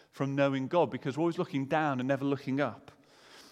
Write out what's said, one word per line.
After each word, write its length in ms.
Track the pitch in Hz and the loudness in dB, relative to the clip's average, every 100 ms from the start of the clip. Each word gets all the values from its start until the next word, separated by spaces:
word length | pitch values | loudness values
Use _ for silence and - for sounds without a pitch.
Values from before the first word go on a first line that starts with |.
| _ | _
from 240 | - 139 | -6 -2
knowing 320 | 139 139 135 131 | 2 2 2 0
God 240 | 175 139 | 2 2
because 260 | 127 156 127 | 0 -6 -2
we're 60 | |
always 160 | 170 170 | -2 0
looking 280 | 175 139 131 | -4 -2 0
down 340 | 156 156 131 | 0 0 0
and 80 | 127 | 0
never 160 | 139 | 0
looking 360 | 139 139 - 135 | 0 -2 -2 -2
up. 300 | 135 107 - - _ - - - - | -2 -4 -18 -20 _ -20 -20 -20 -20